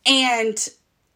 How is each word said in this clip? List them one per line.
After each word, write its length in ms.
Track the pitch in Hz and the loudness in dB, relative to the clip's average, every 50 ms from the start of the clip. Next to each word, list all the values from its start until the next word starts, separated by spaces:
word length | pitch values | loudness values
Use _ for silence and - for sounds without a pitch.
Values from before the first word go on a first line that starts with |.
| - | 0
And 600 | 254 269 269 262 254 240 226 220 226 214 - - - - _ _ _ _ _ _ _ _ | 2 2 2 2 0 0 0 -2 -2 -2 -4 -8 -10 -10 _ _ _ _ _ _ _ _